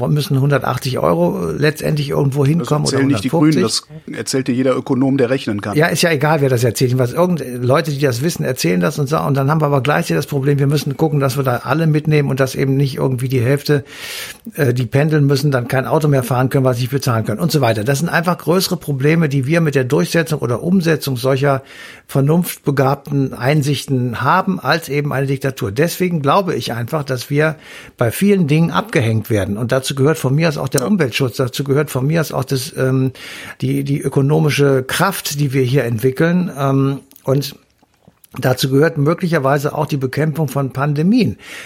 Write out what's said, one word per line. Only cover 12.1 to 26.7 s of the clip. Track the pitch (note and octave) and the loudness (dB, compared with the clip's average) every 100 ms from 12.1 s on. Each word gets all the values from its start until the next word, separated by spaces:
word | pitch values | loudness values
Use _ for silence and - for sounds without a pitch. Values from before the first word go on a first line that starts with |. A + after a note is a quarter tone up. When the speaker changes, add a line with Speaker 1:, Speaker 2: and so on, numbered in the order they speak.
| D3+ C#3 | 2 2
Speaker 1:
und | C3+ | 0
dass | C3 - | 0 0
eben | C3+ C3+ | 0 2
nicht | C#3 D3 | 0 0
irgendwie | C#3+ B2 C3 | -2 -2 0
die | C3 | 0
Hälfte, | A#2 C#3+ - C#3+ - - - - - - A3+ | 2 0 2 0 -2 -12 -12 -12 -12 -14 -12
äh, | - B2+ | -2 0
die | B2 A#2 | 0 0
pendeln | C#3 D#3 D3+ C#3 | 2 2 4 4
müssen, | C#3 D3 | 2 2
dann | B2+ A#2+ | 0 0
kein | C3 B2 | -2 0
Auto | D3+ D3 | 0 2
mehr | C#3 | 2
fahren | A#2+ B2 C3 | 2 0 2
können, | C#3 | 2
was | C3 A#2+ | 2 0
sie | B2 | -2
bezahlen | C3+ C3 A2+ G#2+ | -2 0 0 -2
können | G#2+ | -2
und | E3+ | 0
so | D3+ | 2
weiter. | A#2+ G#2+ | 2 0
Das | A2+ C#3 | 0 -2
sind | E3 | 0
einfach | D#3+ E3+ E3+ | 0 0 -2
größere | D3+ F#3 F#3 F3+ | 0 0 0 -4
Probleme, | - C3+ D3 E3 D3+ | -4 0 2 2 2
die | C#3 C3 | 0 0
wir | E3+ | 2
mit | D#3 C3+ | 2 0
der | |
Durchsetzung | B2 E3 E3+ E3+ D#3+ D3 | 2 0 2 0 0 -2
oder | B2 A#2+ | -2 -2
Umsetzung | F3 F#3+ E3 D3+ C#3 A#2+ | 2 2 2 0 -2 -2
solcher | C3 C3+ C#3 C3+ - - - - - | 0 2 2 0 -4 -18 -20 -20 -4
vernunftbegabten | C#3+ C#3 F3 E3+ - D3+ C3+ C3 C#3 - C#3 C3 | 0 2 2 0 -4 -2 0 0 0 -2 -2 -2
Einsichten | - B2 D3+ C#3 C3 - B2+ B2 G#2+ | -2 0 2 2 -2 -2 -2 -2 -2
haben, | C3 F3+ F#3+ F#3 | 2 2 0 -2
als | B2+ D#3+ C3 | -2 -2 -2
eben | D3 C#3+ | -4 -2
eine | C3 C3+ | -2 -2
Diktatur. | C#3 C3+ - G#2 | -2 -4 -4 -4
Deswegen | A2 E3+ - F3+ E3+ | 0 -2 0 -2 0
glaube | C3+ F#3 F3+ | 2 2 0
ich | A#2+ C3 | -4 -4